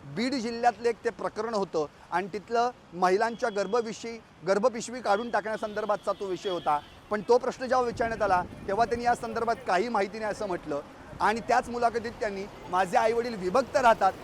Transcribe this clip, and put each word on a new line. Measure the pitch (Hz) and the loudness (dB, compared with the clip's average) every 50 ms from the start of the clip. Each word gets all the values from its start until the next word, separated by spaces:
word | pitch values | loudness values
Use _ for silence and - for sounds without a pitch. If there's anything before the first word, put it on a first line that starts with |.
| - | -16
बीड | 139 139 165 233 262 254 | -10 -6 -4 -2 -2 -2
जिल्ह्यातलं | 269 208 240 233 233 233 240 233 202 240 240 | -2 -4 -4 -4 2 2 2 2 2 -2 -2
एक | 226 - - | -2 0 -4
ते | 233 | -6
प्रकरण | 196 - 190 185 - 208 214 226 233 | -6 -4 -6 -6 -4 -4 -6 -2 -2
होतं | 208 180 156 - 165 151 143 - - - - | -2 -2 0 0 -2 -2 -2 -6 -18 -14 -4
आणि | - 175 190 196 160 | -4 -4 -4 -2 -8
तिथलं | 208 170 - 233 233 240 247 240 - - - - | -10 -8 0 0 2 2 2 -2 -6 -20 -16 -4
महिलांच्या | 170 180 180 185 208 226 226 233 196 247 240 | 2 2 4 4 4 2 0 0 -2 -4 -2
गर्भविषयी, | 202 202 196 185 202 240 233 226 202 - - 233 233 226 - - - - 156 165 | 0 -2 -2 0 0 0 0 -2 -8 -8 -10 -10 -12 -12 -16 -20 -20 -10 0 0
गर्भपिशवी | 196 202 202 254 214 240 190 - 226 254 | 2 4 4 2 0 0 -8 -8 -8 -6
काढून | 214 220 202 202 240 240 | 2 2 2 2 2 0
टाकण्यासंदर्भातचा | 226 220 180 220 220 208 - 214 208 208 214 208 214 190 - 214 | -2 -2 0 0 -6 -4 -6 -6 -4 -4 -2 0 -2 -2 0 -4
तो | 196 - 208 | -4 -2 -2
विषय | 196 185 170 - 208 | -6 -6 -4 -4 -4
होता, | 180 170 151 165 151 147 - - - - - - | -4 -2 0 0 0 0 0 -6 -20 -20 -8 -4
पण | 208 214 | -4 -4
तो | 196 - 233 254 | 4 4 4 4
प्रश्न | 254 247 208 - 254 247 | 4 0 -6 -4 -2 0
जेव्हा | 254 254 247 | 2 2 2
विचारण्यात | 240 220 - 233 226 226 214 | 0 0 -2 -2 -2 0 0
आला, | 214 196 190 180 175 - - - - - | 2 2 2 2 2 -2 -10 -12 -6 -4
तेव्हा | 190 202 233 | 0 0 2
त्यांनी | 233 240 233 240 | 0 0 0 2
या | 240 240 | 0 0
संदर्भात | 233 - 233 220 226 233 226 233 - - 214 | 0 -2 -6 -4 -2 -2 -2 -2 -2 0 0
काही | 190 180 214 240 | 2 2 2 2
माहिती | 233 208 196 208 202 220 | 0 0 0 -2 -4 -6
नाही | 220 214 | -6 -6
असं | 208 - 214 202 | -4 -4 -4 -4
म्हटलं | 180 170 - 151 151 143 151 - - - - - - - | -4 -6 -4 -4 -6 -6 -6 -8 -18 -18 -18 -16 -6 0
आणि | 170 196 214 233 | 2 2 2 0
त्याच | - - 226 247 254 240 | 0 2 2 2 2 0
मुलाखतीत | 233 240 240 233 226 240 208 233 | -4 0 0 0 0 0 -6 -6
त्यांनी | 226 - 233 214 202 196 190 202 - - - - | -6 -4 -4 -4 -4 -6 -8 -10 -12 -16 -10 -2
"माझे | 175 180 196 180 175 - | 0 0 0 4 4 4
आईवडील | - 226 233 233 233 247 233 | 4 4 2 2 0 -2 -4
विभक्त | 196 185 180 180 247 269 - - | -4 -4 2 2 2 0 2 0
राहतात" | - - 226 220 - 196 190 185 - | 6 8 8 6 8 4 2 2 2